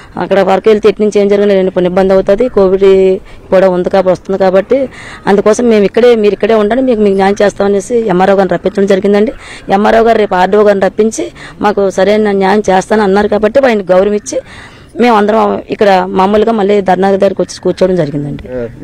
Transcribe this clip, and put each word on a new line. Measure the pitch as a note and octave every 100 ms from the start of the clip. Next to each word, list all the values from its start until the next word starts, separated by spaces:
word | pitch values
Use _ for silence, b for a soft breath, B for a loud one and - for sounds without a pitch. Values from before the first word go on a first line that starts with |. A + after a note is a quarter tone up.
| B -
అక్కడ | F3+ F#3+
వరకు | F#3 F#3+ A3
వెళ్తే | G#3+ G#3
ఎటు | G3
నుంచి | G#3+ G#3
ఏం | G3+
జరిగినా | G3+ G#3
లేని | G3 F#3
పని | F#3+ F3+
ఇబ్బంది | F3+ F#3+
అవుతుంది, | F#3+ G3 G3+ B3+
కోవిడ్ | G#3+ F#3+ F#3+ G3 F#3+ F#3+ F#3+ B B -
కూడా | F#3+ F#3+
ఉంది | F3+ F3+
కాబట్టి | G3 F#3
వస్తుంది | F3 - F#3+
కాబట్టి | F#3+ F#3+ G3 C4 B3+ B B B -
అందుకోసం | G3 G#3 G#3+ A#3+
మేము | G#3+ F#3+
ఇక్కడే, | A3+ A#3+ A3+
మీరు | G#3
ఇక్కడే | G3+ G#3
ఉండండి, | A3+ G#3 A#3+
మీకు, | C4 A3
మీకు | G#3 F#3+
న్యాయం | G3 G3+
చేస్తామనేసి | G#3 - G3+ G3+ F#3+ A#3+
ఎంఆర్ఓ | A3 F3+ F#3+
గారిని | G3 F#3+
రప్పించడం | F3 F#3 G3 G3
జరిగిందండి. | F#3+ G3+ G3+ G#3+ - B B -
ఎంఆర్ఓ | G3 G#3+ A3+
గారు | A3+ A3
రేపు | G3+ F3+
ఆర్డీఓ | F#3 G#3
గారిని | G#3 G3 F#3+
రప్పించి | - A3 A3 E4+ - B B
మాకు | G#3 G3+ G3
సరైన | F#3+ F#3+ G#3+ G#3+
న్యాయం | G3 F#3+ G#3 G#3
చేస్తానన్నారు | F#3 - A3 G3+ G3 G#3
కాబట్టి | G#3 G#3+ A#3 C4+
ఆయన్ని | G#3+ F3+
గౌరవించి | F#3 G#3 G#3 - D4+ - B B B B -
మేమందరం | A#3+ A3 G#3 G#3+ G#3 G3 -
ఇక్కడ | G3+ G3+ F#3 F#3
మామూలుగా | F#3+ F#3+ G#3+ G#3+
మళ్ళీ | A3+ G3 G#3
ధర్నా | F#3 F3+ G3
దగ్గరికి | G3 G3 F#3+
వచ్చి | F3+ -
కూర్చోవడం | F#3 F3 F#3 F#3
జరిగిందండి. | D3 D3 D3 C#3+ - B2+ A#2 A#2+